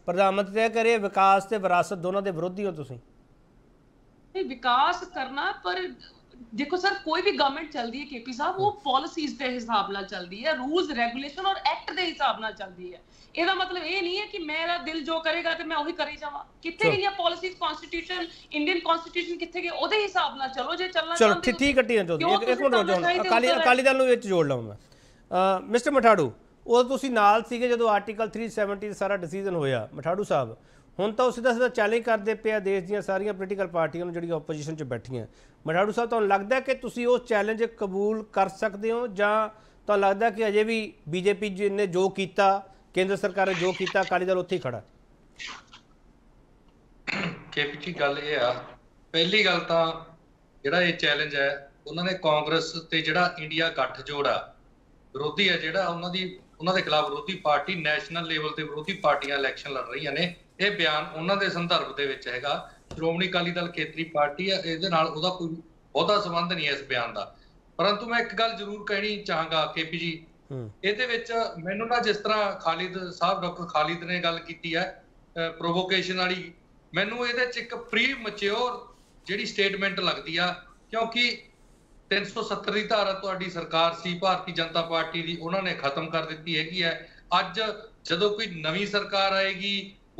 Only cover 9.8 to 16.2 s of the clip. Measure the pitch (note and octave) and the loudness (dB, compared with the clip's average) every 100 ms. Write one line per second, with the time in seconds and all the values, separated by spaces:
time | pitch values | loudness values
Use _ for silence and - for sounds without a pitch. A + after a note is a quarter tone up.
9.8 | G3 G3 F#3+ F#3+ F3 G3 C#4+ D#4 C4 E4 | 0 -4 -6 -8 -10 -4 -2 0 0 0
10.8 | D#4 A#3+ A#3 B3 C#4 D#4+ F#4+ G4 C#4+ D#4+ | 0 0 0 -2 -8 -2 -2 0 0 -2
11.8 | - F4+ F4 D4+ C4+ G#3 A3 F#3+ F#3+ F3+ | -4 -2 -2 0 0 0 -4 -8 -14 -12
12.8 | F3+ F3 - - - - E4+ F#4+ F#4 F4+ | -16 -16 -20 -20 -12 -2 0 2 -2 -4
13.8 | D#4+ F#4+ F4 F#4 G#4+ G#4 D#4 D#4 E4 F4 | -4 -2 -2 -4 -6 -8 -6 -4 -2 -2
14.8 | C#4 D#4+ C#4+ E4 D#4+ E4 E4+ E4 D#4+ D#4+ | -4 -6 -4 -2 0 0 -2 -4 -4 -4
15.8 | D4 E4+ C#4+ D4 | -4 -4 -6 -6